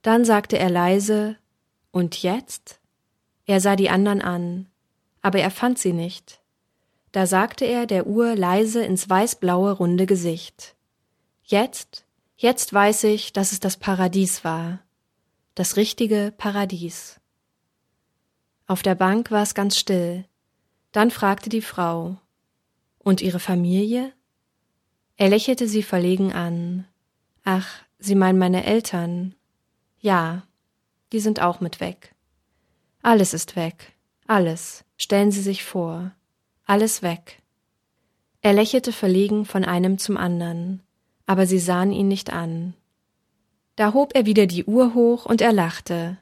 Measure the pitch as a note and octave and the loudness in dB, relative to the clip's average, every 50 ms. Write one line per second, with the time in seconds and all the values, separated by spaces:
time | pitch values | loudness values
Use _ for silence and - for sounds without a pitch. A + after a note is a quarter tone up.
0 | - A3+ A3+ A#3 A#3+ A3+ A3 G#3 G#3 - - - F#3 F3+ F3 F3 F3 F3+ F#3 G3+ | 2 4 4 4 4 4 4 2 2 0 -2 0 0 0 2 2 2 2 2 2
1 | G3 G#3+ G#3+ G#3 G#3+ G#3+ A3 _ _ _ _ _ _ _ _ _ _ _ - F#3 | 2 0 0 0 -2 -4 -8 _ _ _ _ _ _ _ _ _ _ _ -2 -2
2 | F3 E3 - - - F3+ F#3+ B3 - - - - _ - - _ _ _ _ _ | -2 -2 -4 -4 -4 -2 -2 -4 -6 -12 -18 -18 _ -20 -20 _ _ _ _ _
3 | _ _ _ _ _ _ _ _ _ - G3 F#3+ F#3 G3+ G3 F#3+ G3 - - F#3 | _ _ _ _ _ _ _ _ _ 0 2 2 4 2 2 2 2 2 2 2
4 | G3+ G#3 G3+ G3 - F3+ F3 F3 F3 F3 F3 F3+ F#3+ _ _ _ _ _ _ _ | 2 2 0 -2 -2 -4 -4 -4 -6 -6 -8 -8 -10 _ _ _ _ _ _ _
5 | _ _ _ _ - G3+ F3+ G3 E3 F#3+ F#3+ - - B3 B3+ - - F#3+ E3+ E3+ | _ _ _ _ -2 0 0 2 0 -2 -2 -2 -2 -2 -2 0 -2 -2 -2 -2
6 | E3 F3 F#3 - _ - - _ _ _ _ _ _ _ _ _ _ _ _ _ | -4 -8 -10 -14 _ -20 -20 _ _ _ _ _ _ _ _ _ _ _ _ _
7 | _ _ - G3 F#3+ F3 F#3+ F#3 G#3 A#3+ - - C4+ A#3 A#3+ A#3+ A#3+ A3+ G3+ F#3 | _ _ -2 0 0 2 2 2 2 0 -2 -4 -2 0 0 -2 -2 0 0 -2
8 | E3 - G#3 A3+ A#3 A#3 A#3 G3+ F#3 F3 F3+ G3+ A3 A3 A3 A#3 A3 - F#3 F3+ | 0 0 0 0 2 2 0 0 0 2 2 2 2 2 0 -2 0 0 -2 -4
9 | - G3+ F#3 F#3+ G#3+ A#3+ - _ - F3+ F3+ F3+ F#3+ G3+ G3 F#3+ F3+ F3 F3 F3+ | 0 0 2 2 2 0 -2 _ 0 0 2 2 2 0 0 0 0 0 2 2
10 | F#3+ F#3+ G3+ F#3 E3+ E3+ E3 E3+ - - _ _ - - _ _ _ _ _ _ | 2 2 2 0 0 -4 -6 -6 -10 -18 _ _ -20 -20 _ _ _ _ _ _
11 | _ _ _ _ _ _ _ _ _ - - G3+ A#3 C4 - - - _ - - | _ _ _ _ _ _ _ _ _ 0 0 0 0 0 -4 -14 -18 _ -20 -20
12 | _ _ _ _ _ _ _ _ - A#3 B3+ - - - - G3+ G3+ G#3 G#3+ - | _ _ _ _ _ _ _ _ 0 0 0 0 -4 -2 2 4 4 4 2 2
13 | - G#3+ G#3 G#3+ - - - G3+ G3 F#3 G3+ - - F#3+ - - - - F#3+ F#3 | 2 2 0 0 -4 -6 -4 -2 -2 -2 -4 -4 -4 -4 -4 -4 -4 -2 0 0
14 | F#3 F3+ F3+ G3 F#3+ F#3 - - - E3 D#3+ E3 E3 E3+ F#3 F#3 _ _ _ _ | 0 0 2 0 0 0 -2 -4 -6 -6 -6 -4 -6 -8 -8 -10 _ _ _ _
15 | _ _ _ _ _ _ _ _ _ _ _ - F3+ - - G3 G#3+ A3 - - | _ _ _ _ _ _ _ _ _ _ _ -4 -4 -2 0 0 0 0 0 -2
16 | A#3+ G#3 G#3+ G#3 G3+ G#3 G#3+ - - G#3 G3+ G3+ G3+ F#3+ G3+ E3+ E3+ E3+ E3 - | 0 0 0 0 0 -4 -6 -6 -8 -4 -2 -2 -4 -4 -6 -8 -10 -12 -12 -14
17 | - - - _ _ _ _ _ _ _ _ _ _ _ _ _ _ _ _ _ | -18 -18 -20 _ _ _ _ _ _ _ _ _ _ _ _ _ _ _ _ _
18 | _ _ _ _ _ _ _ _ _ _ _ _ _ - F#3+ F#3 - G3 F#3 F3+ | _ _ _ _ _ _ _ _ _ _ _ _ _ -4 -4 -2 0 0 0 2
19 | F#3 F#3 G3 A3+ A#3 - A3 G#3 G#3 G3+ - - G3 G3+ - - - - G3 F3+ | 2 2 2 0 -2 0 -2 -2 0 -2 -2 -2 -2 0 0 -2 -2 0 -2 -2
20 | F3 E3+ F3 F#3 F#3+ _ _ _ _ _ _ _ _ _ _ _ _ _ - G#3 | -2 -4 -6 -8 -12 _ _ _ _ _ _ _ _ _ _ _ _ _ 0 2
21 | G#3+ A#3+ - - G#3+ G3 G3 G3 - A3 A3+ A3 G#3+ - - - F3 E3+ E3+ E3 | 2 2 0 0 0 0 0 -2 -4 -4 -4 -4 -4 -6 -6 -4 -4 -2 -2 -4
22 | E3 E3+ F#3+ F#3 _ _ _ _ _ _ _ _ _ _ _ _ _ _ _ _ | -6 -8 -10 -12 _ _ _ _ _ _ _ _ _ _ _ _ _ _ _ _
23 | _ G3+ F#3+ F3+ - F#3 E3+ F3+ - - F#3 F3 F3 F3 F3+ F#3+ G#3 G#3+ A#3 B3 | _ 0 0 2 2 -2 -4 -4 -4 -2 0 0 0 2 2 0 0 0 -2 -4
24 | B3+ C4+ C4 _ _ _ _ _ _ _ _ _ _ _ _ _ _ _ _ _ | -4 -6 -10 _ _ _ _ _ _ _ _ _ _ _ _ _ _ _ _ _
25 | _ _ _ - G3+ F#3+ G3+ A3 G#3+ - B3+ B3+ B3 G#3+ G#3 G#3+ G3+ - - F3+ | _ _ _ 2 2 4 4 4 2 0 0 0 0 0 0 -2 -2 0 -2 0
26 | F3 F3+ F#3 F#3 G3 F#3+ - - E3+ E3+ E3+ E3+ E3+ F3 F3+ F#3 F#3 _ _ _ | 2 2 2 2 0 -2 -2 -4 -4 -4 -4 -6 -6 -6 -6 -8 -10 _ _ _
27 | _ _ _ _ _ _ _ _ _ G3 F#3 F#3+ F#3+ - - - _ _ _ _ | _ _ _ _ _ _ _ _ _ -2 -2 -2 -2 -6 -16 -20 _ _ _ _
28 | G3 G3 G3+ G3 F#3+ F#3 F#3 F#3 F#3 F3+ F3+ F#3 - - G#3 A#3 A3+ - - F3 | -2 2 2 4 4 4 4 4 4 2 0 0 0 0 0 0 0 -2 -6 -6
29 | E3+ E3+ F3 F3 F3+ F#3+ - _ _ _ _ _ _ _ _ _ _ _ _ _ | -6 -6 -6 -6 -8 -10 -12 _ _ _ _ _ _ _ _ _ _ _ _ _
30 | - G#3 F#3+ F3 E3 E3 E3 F#3 - _ _ _ _ _ _ _ _ _ _ _ | -2 2 2 2 0 -2 -6 -8 -12 _ _ _ _ _ _ _ _ _ _ _
31 | _ _ - A3 G#3 A3 G#3+ - - F3 F3 - F#3 E3+ - - F3+ F3 F#3 _ | _ _ -6 -2 0 0 0 2 0 0 0 -2 -6 -8 -6 -8 -8 -10 -10 _
32 | - _ _ _ _ _ _ _ _ _ _ _ _ _ _ _ _ _ _ _ | -20 _ _ _ _ _ _ _ _ _ _ _ _ _ _ _ _ _ _ _
33 | - B3 A3+ G#3+ F#3+ - - E3 - - - F#3 E3 E3 - _ - - _ _ | 2 4 4 4 4 2 0 -6 -8 -6 -6 -6 -6 -6 -8 _ -20 -20 _ _
34 | _ _ _ _ _ - A3 G3+ F3+ E3 D#3+ E3 - - - - _ _ _ - | _ _ _ _ _ 0 2 2 2 0 -2 -6 -10 -16 -16 -18 _ _ _ -12
35 | - - G3+ G3 G3+ G#3 G3+ G3+ F#3+ G3 G3 F#3+ - - - F#3+ E3+ E3 D#3+ E3+ | -4 0 2 2 4 2 2 0 -4 -4 -6 -6 -10 -8 -6 -6 -6 -6 -6 -10
36 | F3+ F#3 - _ _ _ _ _ _ _ _ _ _ - G3+ G#3 A3 A3 - - | -10 -12 -14 _ _ _ _ _ _ _ _ _ _ 0 2 2 2 2 -2 -4
37 | - F3 E3+ F3 _ - - _ _ _ _ _ _ _ _ _ _ _ _ _ | -4 -6 -6 -6 _ -20 -20 _ _ _ _ _ _ _ _ _ _ _ _ _
38 | _ _ _ _ _ _ _ _ - G#3 G3+ G#3 A3 A3 - B3+ B3+ B3 A3+ - | _ _ _ _ _ _ _ _ 2 4 4 4 4 2 0 0 0 -2 -6 -2
39 | - F#3+ F#3 F#3+ G3+ G3+ G#3 G#3+ G#3 - - F#3+ F#3 F3 F3+ F3 F3+ F#3 G3 F#3+ | 0 2 4 4 2 2 0 -2 -2 -2 -2 -2 -2 0 0 0 2 0 0 -2
40 | - - G3+ - F3+ F3 F3 E3+ E3+ E3+ E3+ E3+ E3+ F3+ F#3+ F#3 _ _ _ _ | -2 -4 -4 -2 -2 -2 -2 -4 -4 -6 -8 -8 -8 -8 -8 -10 _ _ _ _
41 | _ _ _ _ _ - F#3+ F#3 F#3+ F3+ F#3+ F#3 E3+ F3+ F3+ F3 F#3 G3+ G3 - | _ _ _ _ _ -2 2 2 2 2 2 0 2 0 0 2 2 0 0 0
42 | G3+ G3 G3 G3 - - - E3+ E3+ E3 E3 E3 E3+ F3+ F3 _ _ _ _ _ | 0 0 0 -2 -4 -8 -6 -6 -6 -6 -6 -6 -8 -8 -10 _ _ _ _ _
43 | _ _ _ _ _ _ _ _ _ _ _ _ _ _ _ - G#3+ G#3 G#3 C4+ | _ _ _ _ _ _ _ _ _ _ _ _ _ _ _ 0 0 2 4 4
44 | C#4+ C#4+ - C4+ A3 G#3+ G#3+ G#3+ G3+ F3+ F3 F3 - - G#3+ B3 B3+ A#3+ A3+ B3 | 2 4 2 2 2 4 4 4 4 4 2 -4 -4 2 4 4 4 4 4 4
45 | A#3+ A#3 A#3+ A#3+ - - A3+ A3 - A#3+ A3 G3+ E3+ E3 - - - - F3 E3+ | 4 4 4 0 0 0 2 4 4 4 4 4 2 0 -4 -8 -8 -6 -6 -4
46 | E3 E3+ F#3 - | -4 -6 -10 -12